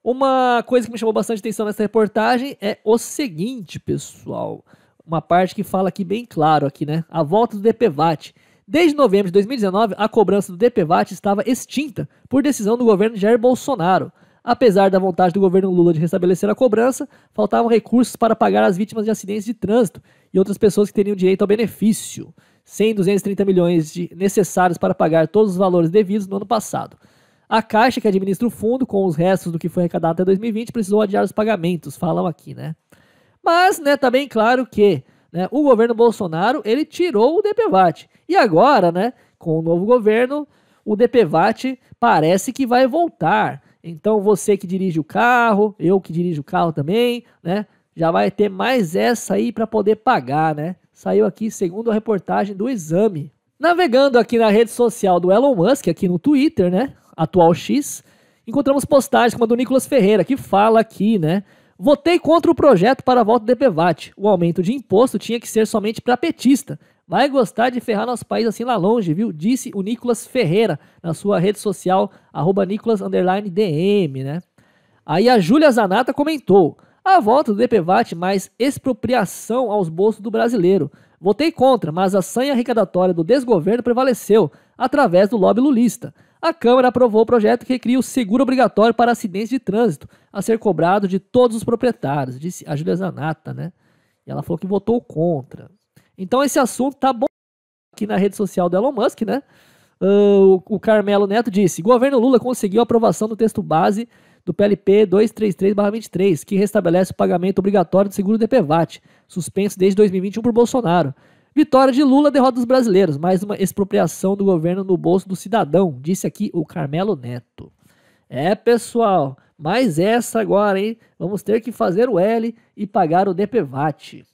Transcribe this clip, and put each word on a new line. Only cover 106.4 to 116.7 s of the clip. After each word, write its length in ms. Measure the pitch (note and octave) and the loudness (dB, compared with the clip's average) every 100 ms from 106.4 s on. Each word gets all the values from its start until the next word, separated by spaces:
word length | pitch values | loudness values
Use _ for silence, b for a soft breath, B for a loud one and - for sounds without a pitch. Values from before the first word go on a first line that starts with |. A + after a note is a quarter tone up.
que 120 | - G3 | -2 -2
restabelece 560 | G3+ G#3+ F3 F3 F#3+ | 0 0 2 0 0
o 40 | - | -2
pagamento 440 | G3 F3+ F#3 G3 | -2 0 -2 -2
obrigatório 480 | F#3+ G3+ E3+ F#3 G3+ | 0 0 2 2 0
do 60 | |
seguro 240 | G3 F#3+ A3 | -2 -2 0
D 100 | A3 | 2
P 140 | B3+ | 0
vat, 400 | D3 E3 D#3+ - b b b | 2 0 0 -6 b b b
suspenso 500 | F#3 D#3 - G3+ G3 | -10 -8 -4 -4 0
desde 200 | F#3+ G3 | 0 4
dois 120 | G#3+ | 2
mil 100 | F#3 | 2
e 20 | |
vinte 140 | F#3+ G#3 | -4 -4
e 40 | |
um 40 | |
por 100 | A#3 | 0
Bolsonaro. 600 | A3+ A#3 C4 G#3 F3 C#3 - b b b | 2 2 0 0 0 0 -6 b b b
Vitória 400 | - D#4 C4 C4+ | -2 2 4 4
de 100 | B3+ | 4
Lula, 280 | C#4+ C4+ D4 | 4 4 4
derrota 220 | C4+ B3+ | 2 2
dos 120 | B3 A#3+ | 0 0
brasileiros. 520 | B3+ A#3 F#3 F#3 C#3+ | 2 4 2 2 0
Mais 260 | F3 F#3 | 0 -2
uma 140 | G3+ G3+ | -2 -6
expropriação 800 | F#3+ - G3 G3+ F3 - F#3+ G3+ | -4 -4 -2 0 -2 -2 -4 -2
do 80 | G3 | 0
governo 400 | F3 E3 F#3 F#3+ | 0 -2 -4 -2
no 100 | F3 | -2
bolso 320 | D#3 F#3+ F#3 | 0 -2 -2
do 80 | F#3 | -12
cidadão", 600 | F#3+ A3 D3 E3 F#3+ B2+ | -4 -2 0 0 0 -4
disse 260 | D3 F#3+ F#3 | -6 -4 -6
aqui 240 | - G#3 | -6 -6
o 120 | F3 | -6
Carmelo 520 | D#3+ | -8